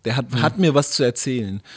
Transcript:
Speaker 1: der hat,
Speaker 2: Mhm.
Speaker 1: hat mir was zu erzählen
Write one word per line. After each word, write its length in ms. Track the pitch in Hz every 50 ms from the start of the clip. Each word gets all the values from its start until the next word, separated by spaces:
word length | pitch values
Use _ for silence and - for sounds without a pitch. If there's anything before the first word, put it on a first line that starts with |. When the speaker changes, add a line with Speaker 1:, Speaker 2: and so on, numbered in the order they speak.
| -
Speaker 1:
der 140 | - 120 135
hat, 140 | 123 120
Speaker 2:
Mhm. 100 | 127 120
Speaker 1:
hat 160 | 143 156 - 196
mir 140 | 185 160 135
was 180 | 143 135 -
zu 120 | - - 139
erzählen 580 | 120 120 - - 139 127 123 110 98 98 98 - - -